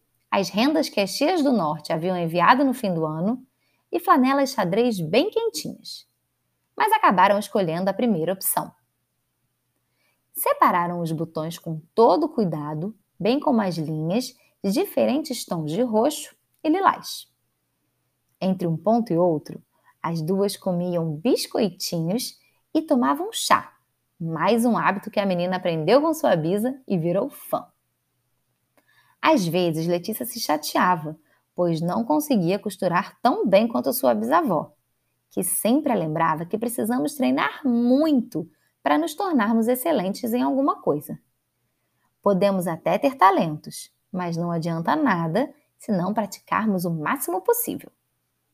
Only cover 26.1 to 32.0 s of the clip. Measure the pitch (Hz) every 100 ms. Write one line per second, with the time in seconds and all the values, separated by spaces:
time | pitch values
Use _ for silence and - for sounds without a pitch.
26.1 | 311 120 160 156 202 247 277 - 185 165
27.1 | 180 277 - - 151 - _ _ _ _
28.1 | _ _ _ _ _ _ _ _ _ _
29.1 | _ - 302 170 180 175 156 170 175 175
30.1 | 220 233 226 - 302 - 320 185 175 151
31.1 | 160 _ _ _ - 175 160 170 190